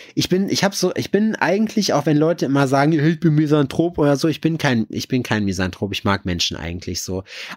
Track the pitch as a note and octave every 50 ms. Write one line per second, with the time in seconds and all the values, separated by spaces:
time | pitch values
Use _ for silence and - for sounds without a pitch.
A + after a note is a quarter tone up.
0 | - - - - - - F3+ F#3+ G3 - - - F3+ G3 G3 - - F#3 - -
1 | - - - G3 G#3+ A3 G#3 - - D3 F#3 G#3 A3 G#3 - G#3+ G3 - - C#3+
2 | C3+ E3 D3 D3 D3+ D#3+ F3 - E3 B2+ C#3 C#3 C#3+ C3 C3+ C3+ C#3 D3+ E3 D3+
3 | C#3+ D#3+ F3 D#3 - E3 D3+ D#3 D#3 C#3+ D3+ D3+ C#3+ C3 - - D#3+ F3 F3 -
4 | D3+ C#3+ C#3+ C3 - E3 D3 - - D#3+ E3 D#3 - C#3 B2 A2+ A2 - - -
5 | - - C3 B2+ A#2+ - A#2 G#2+ G#2 G2 F#2 F#2 F#2 F2+ F2+ - G#2+ G2 G2 -
6 | - G#2+ G2 G2 - F#2 F2 F2 - - - - - E2 E2+ F2 - - F2+ -
7 | - - F#2 F#2+ F#2+ - - - - - -